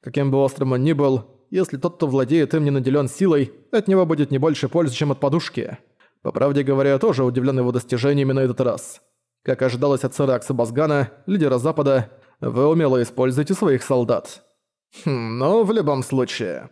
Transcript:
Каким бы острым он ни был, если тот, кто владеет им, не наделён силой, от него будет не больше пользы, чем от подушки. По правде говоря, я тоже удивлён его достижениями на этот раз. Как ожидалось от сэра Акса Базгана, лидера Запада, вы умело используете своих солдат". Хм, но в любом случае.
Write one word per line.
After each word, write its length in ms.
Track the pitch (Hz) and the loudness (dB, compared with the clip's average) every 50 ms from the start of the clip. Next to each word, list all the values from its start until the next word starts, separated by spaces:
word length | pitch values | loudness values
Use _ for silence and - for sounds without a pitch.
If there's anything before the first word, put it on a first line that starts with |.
Каким 280 | _ 135 123 143 139 139 | _ -6 -2 -2 0 2
бы 80 | 131 | 2
острым 360 | 135 139 131 - - 135 131 127 | 2 2 0 0 -2 -2 -2 0
он 100 | 123 131 | 0 0
ни 100 | 156 160 | 0 2
был, 540 | 143 147 139 135 123 107 - _ _ _ _ | 2 2 2 0 0 -4 -8 _ _ _ _
если 280 | - 185 185 - - | -2 -2 -2 -2 -4
тот, 180 | 131 139 175 175 | -6 -6 -6 -4
кто 100 | - 165 | -2 -2
владеет 480 | 143 127 135 131 120 156 170 156 - - | 0 0 0 0 2 2 2 2 2 0
им, 100 | 160 151 | 0 0
не 60 | 143 | 0
наделён 400 | 139 135 120 131 135 147 139 131 | 0 0 0 0 0 0 0 -2
силой, 420 | - - 190 185 160 143 135 - - - _ _ | -2 0 2 2 4 2 0 -2 -6 -20 _ _
от 160 | - 220 208 | -2 -2 0
него 180 | 196 190 190 180 | 2 2 2 2
будет 240 | 160 165 143 147 143 | 2 2 0 0 0
не 80 | 143 | 0
больше 320 | 131 139 160 147 - - 127 | 0 2 0 0 0 -4 -2
пользы, 240 | - 170 170 143 117 | 0 0 0 0 -2
чем 180 | - 156 143 | -2 -2 -2
от 80 | 135 - | -2 0
подушки. 600 | - 139 143 170 - - - 123 - - 131 - _ _ _ _ _ _ _ _ | 0 0 0 0 -2 -4 -8 -8 -8 -8 -12 -16 _ _ _ _ _ _ _ _
По 100 | _ - | _ -6
правде 300 | - - 135 143 139 143 | -2 0 0 2 2 0
говоря, 300 | 139 135 139 135 135 139 | 0 2 2 2 4 2
я 80 | 139 131 | 2 2
тоже 240 | - 220 175 127 131 | 2 0 2 2 0
удивлён 340 | 123 120 127 123 135 135 | 0 0 0 0 0 0
его 140 | 131 123 123 | 0 0 0
достижениями 640 | 120 123 - - 131 120 120 139 143 143 139 135 131 | 0 -2 -2 -2 -4 0 0 0 2 2 2 0 2
на 80 | 135 | 2
этот 200 | 135 123 120 - | 0 0 0 0
раз. 400 | 127 123 104 - - - - - _ _ _ _ _ _ _ _ _ | -2 -2 -2 -4 -8 -14 -16 -20 _ _ _ _ _ _ _ _ _
Как 180 | - 131 - 131 | -6 -2 0 0
ожидалось 400 | 127 117 123 143 143 139 127 - | -2 0 0 0 0 0 0 -2
от 100 | 127 - | -4 -2
сэра 200 | - 143 135 127 | -2 0 0 0
Акса 200 | 123 - - 135 | -2 -2 -4 -2
Базгана, 580 | 120 - 117 120 135 156 156 147 143 131 107 - - _ | -2 -2 -2 0 -2 0 0 2 0 0 -2 -6 -14 _
лидера 320 | - 196 196 156 139 127 | -4 -2 0 2 2 0
Запада, 540 | 123 120 160 156 - 143 143 135 127 117 - - - _ _ _ _ | 0 0 -2 -2 0 2 2 2 2 0 -4 -10 -20 _ _ _ _
вы 280 | - 123 120 123 139 | -8 -4 0 2 2
умело 340 | 147 165 165 160 139 131 123 | 4 4 4 2 2 2 2
используете 540 | 120 117 - - 127 131 123 143 151 - 196 | 0 -2 -2 0 0 0 0 0 0 -2 -2
своих 260 | - 214 175 135 123 | 0 2 2 2 0
солдат". 640 | - - 135 127 113 110 120 98 - - - - _ _ _ _ _ _ _ _ _ _ _ - - | 0 0 0 0 2 0 -2 -2 -4 -10 -20 -20 _ _ _ _ _ _ _ _ _ _ _ -8 -6
Хм, 360 | 156 139 123 117 113 113 120 | -4 -4 -4 -4 -6 -4 -2
но 240 | 131 151 196 226 220 | 0 2 2 2 2
в 80 | 190 | 2
любом 320 | 226 220 175 147 143 135 127 | 0 0 0 0 -2 -2 -2
случае. 680 | - 139 131 127 120 - - 117 92 78 62 55 - | -2 0 -2 -2 -2 -4 -6 -6 -6 -6 -10 -12 -18